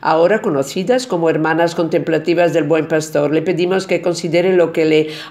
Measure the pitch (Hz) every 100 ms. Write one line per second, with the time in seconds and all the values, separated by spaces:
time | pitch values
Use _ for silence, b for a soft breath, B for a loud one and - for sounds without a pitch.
0 | - 160 175 214 220 143 135 185 185 254
1 | 254 180 165 156 156 160 170 165 165 170
2 | 147 160 160 170 175 160 147 160 160 160
3 | 156 147 147 156 160 165 180 190 185 175
4 | 180 170 175 170 180 185 160 165 156 156
5 | 156 B B